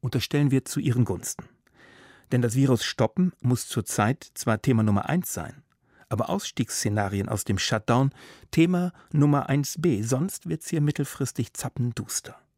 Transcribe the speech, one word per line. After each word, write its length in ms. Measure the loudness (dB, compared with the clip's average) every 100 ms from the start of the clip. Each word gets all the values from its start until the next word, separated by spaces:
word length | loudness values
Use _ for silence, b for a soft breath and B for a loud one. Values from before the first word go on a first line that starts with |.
Unterstellen 480 | -2 -2 0 2 4
wir 160 | 2 0
zu 140 | -2
ihren 260 | 0 2 2
Gunsten. 420 | 0 -6 -12 -14 _ _ B B B B B B
Denn 120 | 2
das 120 | 2
Virus 300 | 2 4 4
stoppen 480 | 0 0 0 2 -2 0
muss 260 | 0 0 0
zurzeit 640 | -6 -4 0 0 0 -6
zwar 260 | -8 -2 0
Thema 220 | 2 2
Nummer 260 | 4 2 2
eins 240 | -2 -2
sein, 300 | -8 -10 -14 _ _ b b b
aber 180 | -4 -2
Ausstiegsszenarien 1000 | -4 -6 -4 -4 -2 -2 0 0 0 -2
aus 140 | -4
dem 120 | -2 -2
Shutdown 540 | 0 -2 2 2 2 B B B B
Thema 420 | 2 4 4 -2 B B
Nummer 380 | 2 4 4 2
eins 280 | -2 -2 -2
B, 220 | 0 0
sonst 480 | 0 -2 -2 -6 -8
wird's 180 | -8 -4
hier 140 | 0
mittelfristig 720 | 0 0 -4 -4 -6 -4 -6
zappenduster. 840 | -6 -10 -4 -4 -4 -6 -8 -8 -20 _